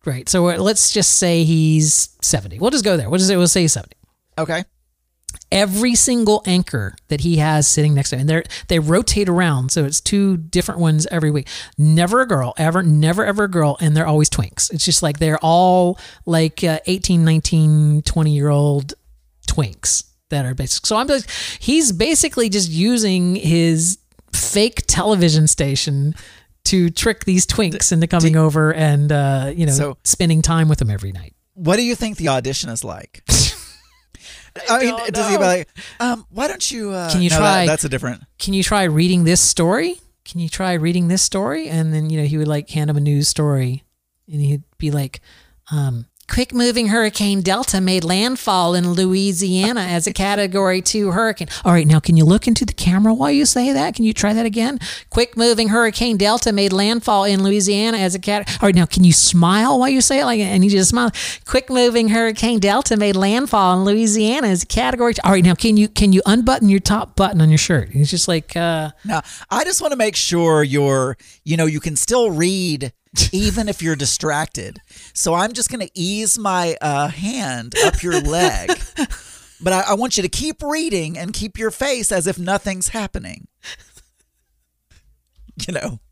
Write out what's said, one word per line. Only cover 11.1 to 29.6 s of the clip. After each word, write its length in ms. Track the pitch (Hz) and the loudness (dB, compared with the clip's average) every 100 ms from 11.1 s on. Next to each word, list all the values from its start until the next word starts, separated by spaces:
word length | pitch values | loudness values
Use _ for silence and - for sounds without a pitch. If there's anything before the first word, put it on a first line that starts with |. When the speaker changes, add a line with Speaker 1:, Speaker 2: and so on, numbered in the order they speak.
Speaker 1:
every 180 | 170 151 | -2 0
week. 180 | 147 - - - - | -2 -6 -14 -12 0
Never 440 | 151 160 175 240 | 4 4 4 2
a 60 | 254 | 2
girl, 260 | 156 123 - | 0 -2 -2
ever, 240 | 160 175 | 0 2
never, 420 | 175 151 156 180 | 4 4 4 2
ever 200 | 208 202 | 0 0
a 20 | 202 | 0
girl, 300 | 170 151 - | 2 0 0
and 160 | 160 | 0
they're 120 | 151 160 | 2 2
always 220 | 151 151 | 2 2
twinks. 400 | - 98 - - | 0 -6 -4 -6
It's 100 | 165 | -2
just 200 | - - | -2 0
like 160 | 160 147 | -2 0
they're 180 | 160 156 | 0 0
all, 560 | 160 170 185 185 180 185 - - | 2 4 4 4 2 -2 -12 -14
like, 380 | - 165 160 - | -2 0 0 0
uh, 160 | 170 156 - | -2 -2 -2
eighteen, 360 | 185 - 175 | -4 2 2
nineteen, 800 | 160 160 - 160 156 151 151 151 | 4 2 2 2 4 4 4 2
twenty-year-old 920 | - 165 156 147 147 143 147 143 139 - _ _ _ _ - | 0 0 0 0 2 2 2 0 -4 -14 _ _ _ _ -6
twinks 580 | - 117 87 - - - _ _ | -4 -4 -4 -4 -4 -6 _ _
that 160 | 143 | -4
are 100 | 127 | -4
basic. 300 | 131 135 - - | -4 -6 -4 -2
So 80 | 214 | -2
I'm 100 | 277 | 0
just, 220 | 269 - - - - | -2 -2 -10 -10 -6
he's 320 | - 311 294 | 0 2 2
basically 580 | 180 220 311 311 262 233 | 0 0 0 0 0 0
just 200 | 202 175 | 0 -2
using 640 | 160 202 247 214 185 180 | 0 0 2 0 2 0
his 640 | 185 160 170 165 160 170 196 _ _ _ | 0 2 2 4 2 0 -4 _ _ _
fake 500 | - - 202 226 - - | -6 -2 0 0 0 -2
television 600 | - 190 202 170 156 156 | 0 2 4 4 4 2
station 680 | - 143 139 - 139 143 - - - _ _ | 2 -2 -2 -2 -2 -2 -4 -14 -20 _ _
to 240 | - 190 170 | 0 2 2
trick 360 | 170 226 214 | 0 -2 -2
these 200 | - 180 | 0 0
twinks 460 | - - 190 151 - | 0 0 -2 0 0
into 160 | 165 165 | 2 2
coming 260 | 170 165 | 2 4
Speaker 2:
do 60 | 160 | 4
Speaker 1:
over 340 | 156 156 156 | 2 2 0
and, 380 | 160 156 147 147 | 2 2 2 2
uh, 400 | 147 139 135 135 | 0 0 0 -2
you 120 | 170 | -2